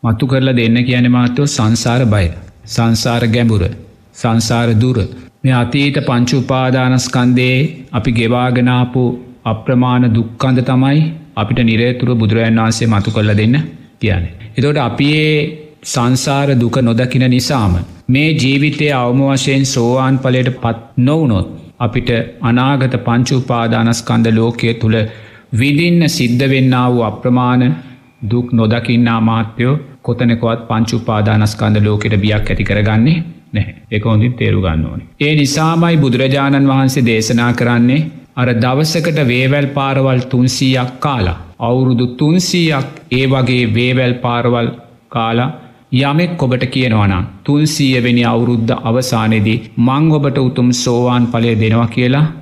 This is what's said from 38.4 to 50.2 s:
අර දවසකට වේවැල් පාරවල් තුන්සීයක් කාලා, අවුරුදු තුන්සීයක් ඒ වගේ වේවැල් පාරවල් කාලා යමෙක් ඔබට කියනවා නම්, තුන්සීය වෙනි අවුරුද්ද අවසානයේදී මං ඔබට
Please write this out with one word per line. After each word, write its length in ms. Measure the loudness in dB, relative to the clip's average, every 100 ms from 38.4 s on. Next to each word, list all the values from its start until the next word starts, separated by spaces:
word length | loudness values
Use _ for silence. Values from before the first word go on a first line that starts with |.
අර 80 | -2 0
දවසකට 580 | 0 0 0 -2 -2 0 0
වේවැල් 380 | 2 2 0 0 -2
පාරවල් 440 | -2 0 2 0 0
තුන්සීයක් 580 | 0 0 2 0 0 -2 -4
කාලා, 340 | -4 -2 -2 -4 -10 -6 -2
අවුරුදු 400 | 0 2 2 0 0
තුන්සීයක් 720 | 2 2 0 0 0 0 -4 -10 -6 -2
ඒ 60 | 0
වගේ 320 | 0 2 0 0
වේවැල් 400 | 0 0 0 0 -2
පාරවල් 440 | -2 0 0 0 -2 -6 -18 -20 _
කාලා 340 | -4 -2 0 -2 -6 -16 -20 _ -2
යමෙක් 400 | 0 0 -2 -2
ඔබට 200 | -2 -2 -2
කියනවා 340 | -2 0 2 2
නම්, 160 | 0 -4 -10 -2
තුන්සීය 580 | 0 0 0 0 0
වෙනි 240 | 2 2 2
අවුරුද්ද 360 | 0 0 0 0 -2 0
අවසානයේදී 720 | -2 0 -2 0 0 2 -2 -4 -2 0
මං 260 | 2 2
ඔබට 260 | 2